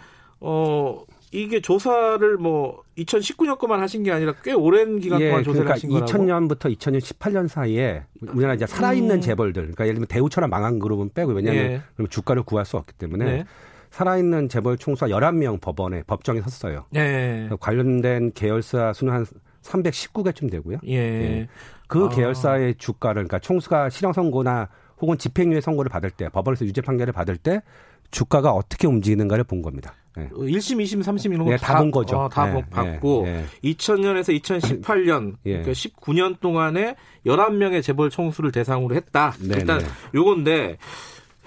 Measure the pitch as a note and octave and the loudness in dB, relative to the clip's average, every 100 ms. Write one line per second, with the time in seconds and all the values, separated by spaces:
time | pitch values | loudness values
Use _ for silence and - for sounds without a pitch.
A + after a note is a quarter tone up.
0 | - - - _ D3+ D#3+ D#3+ D3 C#3 - | -14 -20 -20 _ -4 0 2 0 0 -4
1 | - - _ G3 G#3 A3 - G3 B3+ A#3+ | -12 -20 _ -8 -2 -2 2 2 4 2
2 | A3+ A3 G#3 G3+ E3 D#3 C3+ - - - | 2 4 2 2 0 0 -2 -6 -14 -10
3 | E3 G#3+ G3+ - D#4+ C4+ A#3 G#3 F#3+ G#3+ | -2 0 0 0 0 0 0 0 0 -2
4 | G3 E3 D#3+ D3 - B3+ D#3 G3 A3 G#3+ | 0 0 0 -2 0 2 6 6 4 0
5 | F3+ F3 D#3 C#3 C3 C#3+ C#3+ C3 C#3+ C3+ | 0 2 4 2 2 2 2 0 0 0
6 | - G#3 F#3+ F3 E3 D3 D3+ A#2 - C3+ | 2 2 2 2 2 0 -2 -2 0 -2
7 | B2+ - G#3+ G3 F3 D#3 B2 A2 B2+ D#2+ | -2 -6 -2 0 -2 -2 -2 0 0 -2
8 | C#2 - A#2 B2+ C3+ B2 A2 - B3 B3+ | -8 -16 -6 0 2 2 -2 0 2 4
9 | A3+ F#3 - G#2 G#2+ F2+ D#2+ E2+ A2 A2 | 4 2 2 0 0 -2 -6 -2 -2 0
10 | A2+ A#2 C#3+ F#3 E3 F#2+ G#2+ A#2 G2+ G#2 | -2 0 0 0 0 0 0 0 0 -2
11 | G2+ - E3 G2+ G#2+ C3+ B2+ B2+ D3 - | -2 -2 -2 0 2 2 0 -4 -8 -6
12 | G#2 - - B2 A#2+ G#2+ G2+ G2 D#2+ - | -6 -4 0 0 0 -2 -2 -6 -8 -10
13 | F2 F2 B2+ B2+ F#3 - - - - - | -8 -4 -2 -2 -6 -14 -20 -20 -14 -4
14 | F#3 F#3 F3+ E3 C#3 A#2+ A2+ B2 - C#3 | 0 2 2 2 0 0 0 -2 -2 -2
15 | B2+ G2+ D3 E3+ C#3 G2+ - D#2+ F#2 F2+ | 0 2 2 2 0 -2 -4 -4 -4 -4
16 | D#2+ G#2 - A#2 G#2 B2 F#2+ D2 - D3+ | -4 -4 -2 -2 -4 -8 -8 -8 -6 -2
17 | D3 C3+ B2 A2+ A2 G#2+ - A#2+ B2+ B2+ | 0 0 -2 -4 -6 -6 -2 0 2 2
18 | B2 A#2+ A#2 - G#2+ A2 A2 B2 A2+ G#2 | 2 2 0 -2 0 0 -2 -2 -2 0
19 | C3 B2 A#2 - - _ - F#3+ F3 C3+ | -2 -2 -4 -10 -20 _ -6 -2 -2 -4
20 | - A3+ F#3+ - C#3 F2+ D#2 B2+ C3+ B2+ | -6 -4 -4 -2 -4 -4 -6 -8 -4 -2
21 | A#2 A2+ A2 A2 A2+ - - - - D#3+ | 0 -2 -2 -2 -6 -12 -20 -20 -2 0
22 | F#3+ B2 A#2+ C3 D3 C3+ B2+ B2 - - | 2 2 0 2 0 2 0 -2 -6 -4
23 | A#2+ G#2 F2+ F#2 - F#3 - D#3+ C3+ B2+ | -2 -2 -2 -4 -2 -2 0 0 0 -2
24 | F#3+ F3+ E3+ C3 B2+ B2 G2+ - _ - | -2 0 0 0 0 -2 -4 -10 _ -6
25 | D#3+ E3 B2 - F3 D#3 C#3+ D3+ C3 F#2 | -2 -2 -2 0 2 2 0 -2 -2 -4
26 | F#2 - E2 F#2+ G2+ B2+ A2 A2+ B2+ B2+ | -6 -6 -6 -2 -2 0 -2 -4 -2 -2
27 | B2 G2+ F2 F2 - G3 - - - _ | -2 -2 -4 -2 -2 -2 -4 -18 -20 _
28 | - - C3 D3 C#3 G2 - - E3 A#2 | -10 -6 0 4 4 2 0 0 2 4
29 | G2 G#2+ G#2 A2 B2+ F#2 D#2+ C2+ - - | 4 2 2 2 0 -4 -6 -8 -12 -20
30 | _ - C#2+ - C3+ F3+ G#3 B3 G#3 G#3 | _ -12 -10 -6 -2 -2 -2 -2 -2 -2
31 | F#3+ G3+ G#3 F3 E3 C#3 - D3 D3+ C3+ | -2 -2 0 0 2 2 2 4 4 2
32 | G#2+ - C3+ D3 C3+ E2+ D2+ - F#2 D#2+ | 0 0 0 0 0 0 -4 -4 -4 -2
33 | C#3+ C3 F2+ E2+ D#2 - C#3 D#3+ - G3+ | 0 2 0 -2 -6 -6 -4 -2 0 2
34 | G3 F#3+ F3 D3+ - F#3 A#2+ C3 F#2 G#3 | 2 0 2 0 0 -2 0 -2 0 2
35 | F3+ D3+ G#2 G2 G2+ F#2+ E2 B2+ - - | 2 2 -2 -6 -4 -2 -2 -4 -6 -8
36 | - D#3 F#3 F#3 F3+ E3 D#3+ E3 A3 C4+ | -2 2 0 0 -2 0 0 0 -2 -6
37 | - - - D3 G#3+ G#3 G3 F3+ - C#3 | -16 -4 2 4 4 4 2 2 0 0
38 | D3+ - E3 D#3 D#3 A#2+ A#2+ C3 B2+ C3 | 0 0 -4 -2 -2 0 0 0 0 -2
39 | - C#3 D3 - F#2+ G2+ F2+ D#3+ D#2 B1+ | 0 2 2 0 -4 0 0 0 -2 -8
40 | - C3+ F#3 F#3 D3+ D#3+ G#2 E2 - - | -4 2 4 4 2 2 0 -6 -16 -18
41 | - - - _ | -18 -20 -20 _